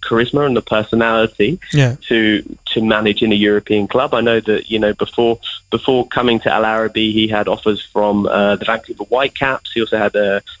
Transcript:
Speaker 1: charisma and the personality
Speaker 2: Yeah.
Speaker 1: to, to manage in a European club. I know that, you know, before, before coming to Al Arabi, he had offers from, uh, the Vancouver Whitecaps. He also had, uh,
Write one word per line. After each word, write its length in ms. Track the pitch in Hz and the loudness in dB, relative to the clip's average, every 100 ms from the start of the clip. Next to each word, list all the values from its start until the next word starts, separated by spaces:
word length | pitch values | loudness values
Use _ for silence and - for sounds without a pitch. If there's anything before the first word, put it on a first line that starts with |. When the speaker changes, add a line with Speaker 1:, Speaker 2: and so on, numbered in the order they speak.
Speaker 1:
charisma 440 | - 113 120 147 147 | -2 0 0 0 0
and 100 | 117 | 0
the 60 | |
personality 1000 | - 110 107 113 117 113 113 - 104 180 - | 0 -2 0 0 2 2 0 0 -2 -2 -2
Speaker 2:
Yeah. 220 | 147 131 117 - | 2 2 0 -2
Speaker 1:
to, 340 | 117 107 107 - - - | 0 2 0 -2 -14 -6
to 100 | - | -2
manage 400 | 110 107 107 104 | 2 2 2 0
in 80 | 110 | 0
a 60 | 104 | 2
European 500 | 104 104 - 107 98 | 2 2 0 -2 0
club. 280 | 127 143 | 0 0
I 60 | 120 | 0
know 200 | 117 113 | 2 0
that, 280 | 107 104 - | 0 -2 -2
you 120 | 110 | 0
know, 140 | 107 | 0
before, 440 | 101 101 - 120 113 - - - | 0 -4 0 0 0 -6 -16 -6
before 380 | 113 - 131 120 | -4 0 0 0
coming 320 | - 123 117 | 0 0 0
to 100 | - | 0
Al 120 | 107 | 0
Arabi, 480 | 110 110 110 110 110 | 0 0 -2 0 0
he 160 | 107 110 | 0 0
had 180 | 107 101 | 0 -2
offers 380 | 104 110 101 | -2 -2 -2
from, 420 | - - 104 101 101 | -4 -2 0 2 0
uh, 300 | 98 101 101 | 2 2 0
the 80 | |
Vancouver 400 | 104 113 - 120 | -2 -4 -6 -12
Whitecaps. 680 | 104 123 135 - 135 131 - | -4 -2 -2 -2 -4 -4 -6
He 80 | - | -6
also 160 | 113 110 | -2 0
had, 200 | 104 104 | 0 0
uh, 240 | 101 98 - - | 0 -2 -6 -8